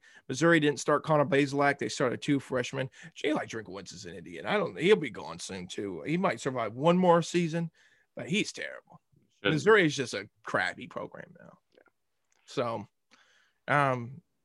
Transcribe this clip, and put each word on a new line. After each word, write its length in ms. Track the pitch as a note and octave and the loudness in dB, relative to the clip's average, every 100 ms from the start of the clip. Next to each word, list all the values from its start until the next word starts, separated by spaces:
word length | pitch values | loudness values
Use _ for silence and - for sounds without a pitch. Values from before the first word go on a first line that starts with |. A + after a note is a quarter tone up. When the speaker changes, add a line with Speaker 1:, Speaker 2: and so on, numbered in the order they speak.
| - - - | -12 -16 -8
Speaker 1:
Missouri 320 | C3 E3 E3 | 2 6 6
didn't 180 | D3 B2+ | 6 2
start 240 | - C#3+ | 2 0
Connor 200 | - D3+ | 4 2
Bazelak. 540 | B2+ C#3 C#3+ C#3 C#3 C3+ | 4 4 2 2 2 2
They 100 | A#2+ | -2
started 320 | - C3 A#2 | 0 -2 0
two 180 | - C#3 | 0 -2
freshmen. 520 | - B2+ - C3+ C3 - E3 | 0 -4 -4 -4 -6 -10 -20
Jay, 180 | - - | -6 -2
like, 160 | D4+ G#2+ | -2 -4
Drinkwitz 460 | A2+ G2+ F#2+ F#2 | -10 -10 -12 -12
is 100 | E2+ | -14
an 100 | F2+ | -14
idiot. 300 | F2+ E2 D#2+ | -14 -14 -10
I 140 | G2 G#3 | -4 -2
don't, 200 | F3 F#2+ | -4 0
he'll 180 | E3+ G#3 | 4 4
be 120 | C#3 | 2
gone 300 | F#2 D2+ E2+ | -8 -10 -10
soon, 280 | - F#2+ F2+ | -10 -10 -10
too. 360 | - G2+ E2 E2+ | -8 -6 -6 -4
He 120 | E3+ | -2
might 200 | F#3+ A#2 | -2 -2
survive 360 | C#3+ B2+ A2 | -4 -4 -4
one 240 | A#2+ D#3+ F3+ | 0 2 4
more 240 | F3+ E3+ | 6 4
season, 480 | D#3+ F3 E3+ E3+ E3 _ _ _ _ | 4 -2 -2 -2 -6 _ _ _ _
but 140 | - A#2+ | -12 -4
he's 240 | G3+ D3+ | -2 -2
terrible. 480 | - C#2+ C2 - - _ _ _ _ | -8 -12 -14 -20 -20 _ _ _ _
Speaker 2:
Shouldn't. 160 | - | 0
Speaker 1:
Missouri 320 | D#3 E3 G#3+ D#3+ | 2 6 6 4
is 100 | C3+ | 0
just 160 | A#2+ | -4
a 160 | G#2 G#2 _ | -6 -10 _
crappy 440 | - A2 F2+ F2 - | -4 -2 0 -4 -10
program 460 | - - - - - | -12 -12 -14 -20 -20
now. 160 | - - _ | -20 -20 _
Speaker 2:
Yeah. 80 | _ _ _ _ _ _ _ | _ _ _ _ _ _ _
Speaker 1:
So, 420 | - D3 A#2+ A2+ G2+ _ _ _ _ _ _ _ - | -10 -6 -4 -6 -10 _ _ _ _ _ _ _ 0
um, 520 | C#3+ C#3 B2+ A#2 C3+ - _ | 2 2 0 -6 -14 -20 _